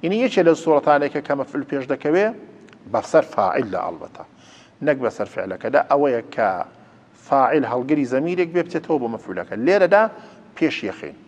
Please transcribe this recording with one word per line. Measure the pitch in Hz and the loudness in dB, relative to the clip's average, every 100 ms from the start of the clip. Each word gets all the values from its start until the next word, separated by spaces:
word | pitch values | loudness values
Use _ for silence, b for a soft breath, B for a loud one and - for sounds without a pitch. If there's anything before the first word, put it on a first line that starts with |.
ئینی | 160 214 | -2 0
یەکێ | 254 196 170 | 2 4 4
لە | 156 | 4
سوورەتانێکە | - 147 151 147 143 147 143 | 4 2 4 2 2 -4 -4
کە | 139 | -4
مەفعول | 131 147 135 | -2 -6 -6
پێش | 139 127 | -6 -4
دەکەوێ، | 135 147 170 214 240 - - - - - | -4 0 2 2 -2 -18 -20 -20 -20 -6
بەسەر | 110 - 160 - | -6 2 2 2
فاعل | - 95 - 117 | 0 0 0 -4
لە | 92 90 | -6 -8
ئەڵبەتە. | 85 82 - - B B B B B 147 | -10 -16 -18 -20 B B B B B -2
نەک | 135 | 0
بەسەر | 120 - 104 | -2 -4 -8
فعلەکەدا، | - 95 92 113 139 - | -6 -8 -6 0 0 2
ئەوەیە | 143 143 117 110 - | 2 2 0 -4 -2
کە | 107 92 - - B B _ _ - | -2 0 -8 -12 B B _ _ -2
فاعل | 139 127 147 123 | 2 4 2 0
هەڵگری | 123 131 151 127 | -4 0 0 0
زەمیرێک | 127 160 180 170 175 | -2 -2 -2 -2 -2
بێ | 170 | -2
بچێتەوە | 170 - 156 | -6 -2 -2
بۆ | 117 113 | -2 -6
مەفعولەکە. | - 90 - 101 131 | -8 -10 -8 -2 2
لێرەدا | 202 175 202 220 B B B B - | 4 6 4 4 B B B B -2
پێش | 160 - 104 | -2 -2 -8
یەخین. | - 76 71 | -10 -14 -16